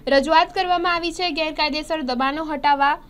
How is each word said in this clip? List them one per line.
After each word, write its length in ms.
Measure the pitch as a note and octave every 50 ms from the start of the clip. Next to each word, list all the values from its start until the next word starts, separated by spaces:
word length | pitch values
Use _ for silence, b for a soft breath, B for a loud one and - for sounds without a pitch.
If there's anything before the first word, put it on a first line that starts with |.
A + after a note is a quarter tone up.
| B B
રજૂઆત 460 | C#4 C#4 C4 D4+ D#4+ D#4+ F4 F4 -
કરવામાં 400 | G4 F#4+ F4+ F4+ F4 F4 F4+ F4
આવી 180 | E4+ E4 E4+ E4
છે. 180 | F4+ F#4 F4+
ગેરકાયદેસર 720 | D4 D#4+ D#4 D#4 D#4 D#4+ D4+ D4+ C#4 D4+ D#4 - E4 D#4 D4
દબાણો 420 | B3+ B3+ A#3+ C4 C4+ C#4 D#4 D#4+
હટાવવા 540 | D#4 D#4 C#4 - D4 C#4+ C#4 C#4 C#4+ D4+ - B B